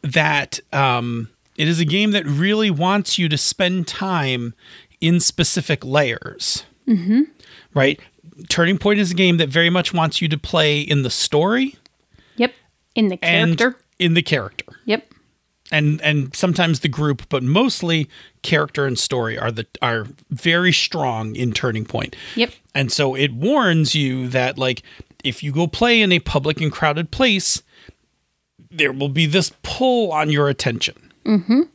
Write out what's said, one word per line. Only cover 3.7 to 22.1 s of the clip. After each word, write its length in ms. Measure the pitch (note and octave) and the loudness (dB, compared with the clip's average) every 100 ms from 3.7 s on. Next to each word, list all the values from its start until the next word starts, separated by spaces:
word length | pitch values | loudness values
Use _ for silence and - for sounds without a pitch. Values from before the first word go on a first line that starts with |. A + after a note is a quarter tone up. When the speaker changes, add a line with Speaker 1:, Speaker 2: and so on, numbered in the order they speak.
| F#3 E3+ | -2 -4
Speaker 1:
time 680 | - F#3+ F3+ C3+ B2+ A#2+ - - - - _ | -6 -4 -2 -2 -2 -4 -10 -20 -20 -20 _
in 180 | E3 F3 | 2 2
specific 640 | - - E3 - D3 D3 | 2 0 0 0 -2 -4
layers. 800 | C3 C#3 C#3 A2+ - - - - - _ - | 0 0 0 -2 -10 -8 -6 -6 -8 _ 0
Speaker 2:
Mm-hmm. 360 | G#3+ F3 A3+ D4+ _ - - - | 0 2 2 2 _ -20 -20 -6
Speaker 1:
Right? 260 | C#3+ C3+ - - _ D#3+ - F3 | 2 2 0 -10 _ -20 -20 -6
Turning 300 | - E3+ G3 | 0 2 2
Point 200 | G3+ G#3 | 2 2
is 120 | F#3+ | 2
a 40 | |
game 220 | F3 F#3+ E3+ | 2 4 4
that 140 | D#3 | 2
very 180 | C#3 E3+ | 2 2
much 240 | F3+ F3 | 2 0
wants 300 | E3+ D#3+ - | 0 0 0
you 60 | E3+ | -2
to 100 | D#3 | -2
play 420 | - E3+ D#3 D3 | -2 2 2 2
in 220 | D3 D3 | 0 0
the 80 | B2+ | 0
story. 680 | - - D3 F3 A#3 C4+ - _ _ _ _ _ - | -2 0 2 2 2 0 -4 _ _ _ _ _ -4
Speaker 2:
Yep. 180 | A#3+ - _ _ _ | -4 -4 _ _ _
In 140 | - G#3+ | 0 0
the 100 | F3+ | 0
Speaker 1:
and 360 | E3 E3+ E3 D#3+ | 0 2 2 2
Speaker 2:
character. 200 | A#3+ B3 _ _ | 0 -2 _ _
Speaker 1:
in 160 | F3+ | 2
the 80 | E3+ | 2
character. 420 | - D3 G2+ - - - - | 2 -2 -2 -12 -16 -14 -4
Speaker 2:
Yep. 200 | A3+ - _ _ _ _ _ - | -4 -4 _ _ _ _ _ -4
Speaker 1:
And, 300 | D#3 D3+ D3+ | 0 0 0
and 340 | D3+ D3+ C3+ | 0 -2 -2
sometimes 460 | - F#3 E3+ E3+ D#3 | -2 -2 2 2 0
the 80 | D3+ | -2
group, 400 | C3 D3+ C3 - | -2 -2 -2 -4
but 140 | C#3 | -4
mostly 680 | B2+ E3 B3+ - F3 E3 D3+ - - _ | 0 2 0 -2 -2 -2 -2 -10 -20 _
character 440 | - D#3+ D3+ - C#3 | -2 -2 -2 -2 -2
and 120 | B2 | -2
story 400 | - B2+ A2+ A2+ | -2 -2 -4 -4
are 140 | A2 | -6
the, 140 | A2+ A2+ - | -6 -10 -4
are 240 | B2 A2+ A2 - _ | -2 -2 -6 -14 _
very 420 | C3+ E3+ E3+ F3+ | -6 0 2 2
strong 640 | - - E3+ C3+ A2+ A2 A2 | 2 -2 -2 -2 -2 -6 -4
in 160 | B2+ | -4
Turning 320 | G#2+ C3 A2 | -2 -2 -4
Point. 320 | G#2+ - - | -4 -4 -6